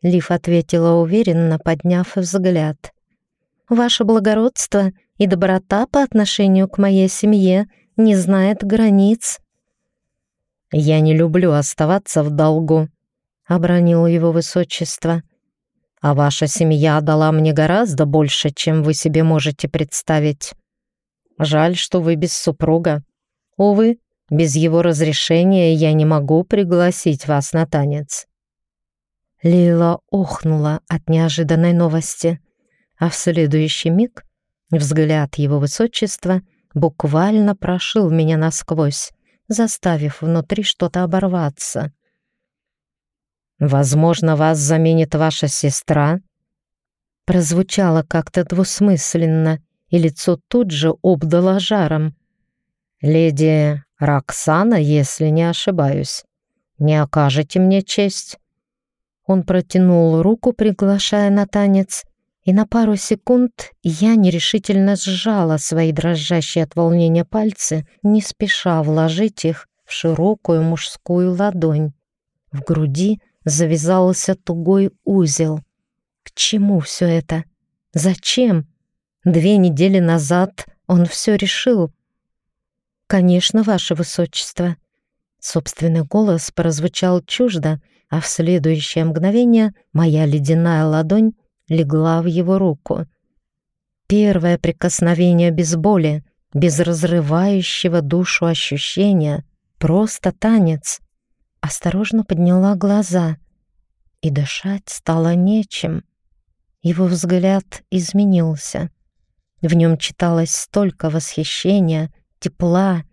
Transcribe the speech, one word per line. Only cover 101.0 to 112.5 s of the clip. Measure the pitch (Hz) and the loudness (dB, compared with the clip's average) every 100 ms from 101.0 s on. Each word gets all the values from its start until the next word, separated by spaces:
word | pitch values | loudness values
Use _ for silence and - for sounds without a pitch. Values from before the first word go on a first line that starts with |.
| _ _ _ _ _ _ 151 | _ _ _ _ _ _ -10
Осторожно | - 175 185 208 226 | -6 -4 -2 -2 -2
подняла | 202 170 175 180 190 196 | -2 0 2 4 2 0
глаза, | 202 208 190 180 165 156 _ _ _ _ _ _ _ _ | 0 0 0 -2 -2 -6 _ _ _ _ _ _ _ _
и | 156 | -4
дышать | 143 139 - 196 196 - | -2 -4 -6 -8 -8 -10
стало | - - 165 165 | -10 -4 -2 0
нечем. | 175 185 220 202 - 170 160 - _ _ _ _ _ _ _ | 0 2 0 -2 -8 -6 -8 -12 _ _ _ _ _ _ _
Его | 170 170 185 | -4 0 0
взгляд | 175 170 180 190 196 - - _ | -2 0 0 2 0 -4 -20 _
изменился. | 185 170 196 202 180 165 151 - - 165 - _ _ _ _ _ _ | -6 -2 0 2 2 0 -4 -8 -8 -8 -12 _ _ _ _ _ _
В | 165 | 0
нём | 170 165 156 | 2 2 0
читалось | - - 175 165 165 | -4 -4 -2 0 -2
столько | - - 202 202 - 160 | -6 -4 -2 -2 -4 -4
восхищения, | 160 147 - 156 - 180 202 170 160 156 - _ _ | -4 -6 -8 -8 -4 -2 0 0 -2 -6 -12 _ _
тепла, | - | -12